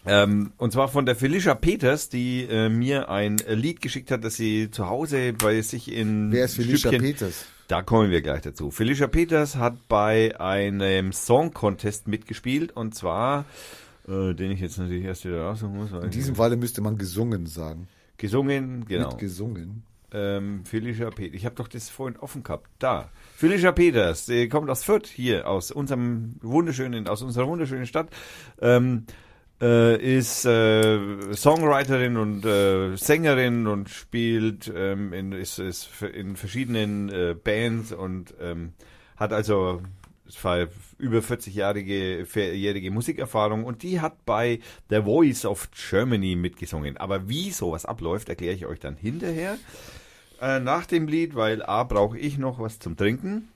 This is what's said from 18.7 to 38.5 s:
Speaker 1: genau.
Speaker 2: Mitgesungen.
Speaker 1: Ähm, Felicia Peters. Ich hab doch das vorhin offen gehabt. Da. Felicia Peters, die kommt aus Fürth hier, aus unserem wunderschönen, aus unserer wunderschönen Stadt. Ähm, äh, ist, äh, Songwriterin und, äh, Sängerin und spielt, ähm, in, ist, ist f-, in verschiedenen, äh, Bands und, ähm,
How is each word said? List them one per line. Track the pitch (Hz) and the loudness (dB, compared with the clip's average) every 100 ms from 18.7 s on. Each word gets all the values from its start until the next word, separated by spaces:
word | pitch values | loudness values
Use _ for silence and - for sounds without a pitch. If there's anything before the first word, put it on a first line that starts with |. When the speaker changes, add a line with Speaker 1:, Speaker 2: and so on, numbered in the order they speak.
| 127 110 | -10 -4
Speaker 1:
genau. | 90 80 | -2 -2
Speaker 2:
Mitgesungen. | 117 101 87 110 101 85 110 113 _ _ | -4 -8 -6 -8 -8 -10 -14 -16 _ _
Speaker 1:
Ähm, | 104 101 101 101 101 | -6 -4 -2 -4 -8
Felicia | 87 113 117 110 117 | -6 -6 -4 -6 -6
Peters. | 104 92 | -6 -10
Ich | 80 | -8
hab | 107 - | -8 -8
doch | 113 | -12
das | - - | -12 -16
vorhin | - 131 120 | -10 -10 -10
offen | - 139 | -12 -14
gehabt. | - 156 - _ | -8 -10 -10 _
Da. | 131 98 - - - | -2 -2 -4 -18 -20
Felicia | - 160 196 180 | 2 4 6 4
Peters, | 175 170 127 92 80 - | 6 4 6 4 2 0
die | 120 120 | 0 2
kommt | 143 151 | 0 0
aus | 127 | -4
Fürth | - 208 - | 2 0 0
hier, | - 123 101 - | -6 0 0 0
aus | 95 90 | -4 -4
unserem | - 139 127 120 120 113 120 | -8 -4 -2 -2 -2 -6 -10
wunderschönen, | 113 139 170 131 131 117 98 | 0 2 2 -2 -4 -4 -4
aus | 104 | -4
unserer | 131 120 127 | -4 -2 -2
wunderschönen | 170 151 131 123 | -2 -4 -4 -4
Stadt. | - 160 - - - - - | -4 -4 -10 -18 -18 -20 0
Ähm, | 120 123 127 120 113 - - - _ _ | 6 6 6 0 -4 -18 -20 -20 _ _
äh, | 120 117 117 113 131 131 | 4 8 8 6 4 4
ist, | 120 - | 2 0
äh, | 123 117 110 110 110 107 101 101 98 | 4 6 6 6 6 4 0 -6 -6
Songwriterin | 104 143 156 156 139 135 135 127 117 | 2 6 6 6 4 4 2 2 0
und, | 107 101 | 0 0
äh, | 110 101 98 95 95 95 | 2 4 6 4 0 -2
Sängerin | - 151 165 135 127 120 113 | 4 4 6 4 4 2 0
und | 101 101 | -2 -6
spielt, | - - 120 117 113 110 101 - | -14 -8 -2 2 2 0 -2 -8
ähm, | 87 95 98 101 | -4 -2 -2 -6
in, | 90 95 | -6 -8
ist, | 95 92 - | -6 -8 -6
ist | 92 87 - | -8 -8 -12
f-, | - 104 | -10 -10
in | - 95 98 | -8 -10 -8
verschiedenen, | 101 107 131 113 107 101 101 | -8 -6 -4 -2 -2 -2 -4
äh, | 95 87 85 | -2 -2 -2
Bands | - 107 117 113 110 | -2 0 0 -2 -6
und, | 104 92 92 87 - | -10 -8 -8 -12 -12
ähm, | 87 | -10